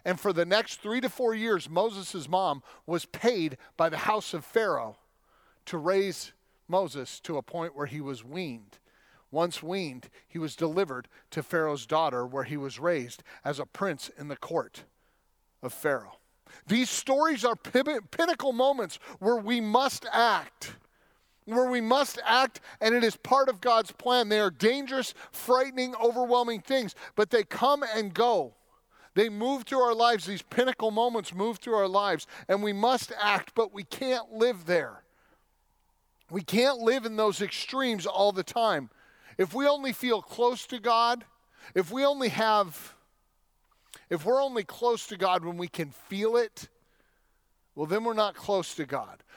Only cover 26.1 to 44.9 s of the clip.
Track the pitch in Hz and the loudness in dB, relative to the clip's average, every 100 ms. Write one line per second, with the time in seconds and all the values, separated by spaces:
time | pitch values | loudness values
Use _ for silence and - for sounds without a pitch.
26.1 | 240 247 240 233 226 - 269 208 - - | 2 2 2 2 -4 0 0 0 -8 -6
27.1 | - 214 233 202 - 254 285 262 220 208 | -2 2 2 0 0 2 2 0 -4 -2
28.1 | 170 240 208 127 - _ _ _ _ _ | 2 4 2 -2 -10 _ _ _ _ _
29.1 | - 220 208 240 277 226 269 240 233 233 | 0 2 0 -2 -2 0 2 4 4 4
30.1 | 220 165 196 - - 254 - 220 208 240 | 2 -2 -8 -4 0 0 0 -2 0 0
31.1 | 226 180 180 220 208 254 220 196 190 202 | -2 -6 -4 -4 -4 -2 0 2 2 0
32.1 | 160 - - - 202 208 202 226 254 - | -2 -6 -12 -2 -2 0 2 2 2 -2
33.1 | 220 208 196 - - 220 202 185 - 262 | -2 0 0 0 -2 -2 -4 -12 -6 -2
34.1 | 254 226 220 240 196 165 175 127 101 _ | -2 -4 2 2 2 0 0 0 -8 _
35.1 | _ _ _ _ _ _ _ _ _ _ | _ _ _ _ _ _ _ _ _ _
36.1 | _ _ 180 165 202 262 254 226 262 226 | _ _ -10 0 2 2 2 2 2 0
37.1 | 214 214 180 202 - - 262 262 214 170 | 0 0 0 -4 -6 -6 -2 0 0 -2
38.1 | 190 202 190 175 233 226 165 123 _ _ | 2 2 2 -4 0 2 0 -4 _ _
39.1 | _ - - 180 226 285 294 269 - 254 | _ -10 -2 -2 2 2 2 -2 -4 0
40.1 | 214 - - 240 247 - 247 214 226 233 | -2 -2 0 0 0 -6 -4 2 4 4
41.1 | 240 - _ _ _ - 180 165 247 277 | 0 -6 _ _ _ -4 -2 -2 2 2
42.1 | 285 247 143 220 214 185 - - - _ | 2 0 2 4 4 2 -4 -18 -20 _
43.1 | _ _ _ _ _ _ _ _ - - | _ _ _ _ _ _ _ _ -20 -8
44.1 | 165 165 262 277 240 196 - 240 | -4 2 2 2 -2 -6 -2 0